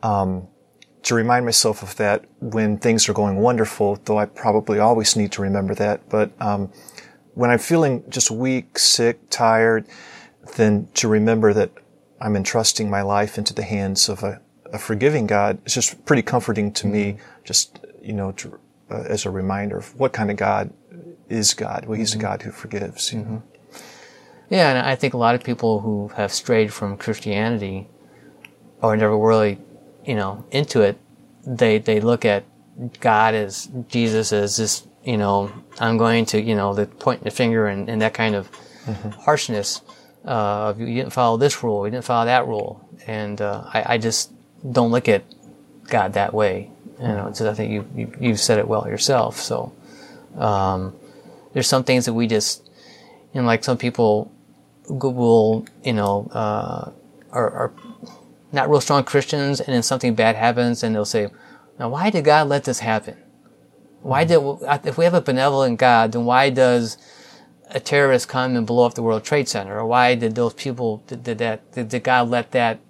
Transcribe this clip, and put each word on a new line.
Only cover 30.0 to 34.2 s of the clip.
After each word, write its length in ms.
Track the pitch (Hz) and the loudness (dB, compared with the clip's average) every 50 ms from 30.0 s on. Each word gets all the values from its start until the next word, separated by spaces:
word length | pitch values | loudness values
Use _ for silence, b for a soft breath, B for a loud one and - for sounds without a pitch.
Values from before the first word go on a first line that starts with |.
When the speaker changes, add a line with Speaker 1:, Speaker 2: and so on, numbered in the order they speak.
| - | -8
Speaker 2:
you 120 | - 127 | -6 -4
know, 280 | 107 98 98 98 104 - - | -4 -4 -4 -6 -10 -14 -4
into 300 | - 135 147 143 - 127 | -2 -2 -2 0 2 2
it, 160 | 107 98 104 - _ _ - _ - _ _ _ - | 4 2 2 -2 _ _ -20 _ -20 _ _ _ -10
they, 320 | 139 127 117 123 113 107 107 | -10 0 2 4 4 4 2
they 240 | 107 - 110 107 | 2 2 0 2
look 240 | 104 117 120 117 - | 2 2 0 2 2
at 180 | 113 101 98 - _ _ _ _ _ _ - 123 123 - - | 2 2 2 -2 _ _ _ _ _ _ -12 -12 -12 -12 -2
God 340 | - 123 110 107 110 113 110 | 0 2 4 4 4 4 2
as, 340 | 110 107 98 95 - - - 139 127 120 - | 0 -2 -4 -8 -12 -14 -12 -12 -12 -12 -4
Jesus 460 | - 120 117 113 110 110 | -2 0 0 2 2 0